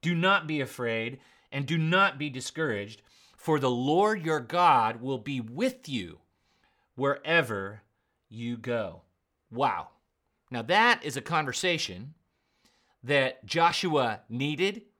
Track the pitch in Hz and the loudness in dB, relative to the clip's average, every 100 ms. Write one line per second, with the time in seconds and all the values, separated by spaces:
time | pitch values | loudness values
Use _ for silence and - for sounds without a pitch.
0 | 156 175 180 196 156 151 127 - 120 113 | -2 2 4 4 2 -4 -4 -4 -2 -2
1 | 113 131 _ _ _ 139 139 165 160 185 | -4 -8 _ _ _ -6 -2 0 4 4
2 | 196 139 151 131 - - 156 104 101 110 | 4 2 -8 -6 -10 -4 -2 -2 -4 -12
3 | _ _ _ _ - 156 131 120 131 160 | _ _ _ _ -2 2 2 0 2 2
4 | 208 214 160 156 117 170 180 135 110 113 | 2 0 -2 -2 -2 4 6 6 4 -2
5 | 127 135 143 135 113 127 254 254 - 127 | -6 -6 -4 -6 -6 -2 -2 -2 -8 -8
6 | 90 85 _ _ _ _ _ _ _ - | -8 -14 _ _ _ _ _ _ _ -4
7 | 139 143 147 165 131 104 95 107 _ _ | -2 -2 2 2 2 -2 -6 -12 _ _
8 | _ _ _ 110 117 120 113 120 101 82 | _ _ _ -10 -8 -8 -4 -4 -4 -8
9 | _ _ _ _ _ 113 135 92 - _ | _ _ _ _ _ -2 0 0 -8 _
10 | _ _ _ _ _ 123 117 190 233 233 | _ _ _ _ _ -8 0 4 4 2
11 | - 135 - 165 147 120 185 165 - 90 | -2 -8 -2 -2 -2 -2 -2 -2 -4 -8
12 | 123 156 _ _ _ _ _ _ _ _ | -14 -18 _ _ _ _ _ _ _ _
13 | 120 143 131 - 110 170 170 170 185 151 | 0 2 2 -2 -6 2 2 2 0 2
14 | 123 104 _ 120 139 151 190 214 - _ | 2 -2 _ -4 -2 0 -2 -2 -14 _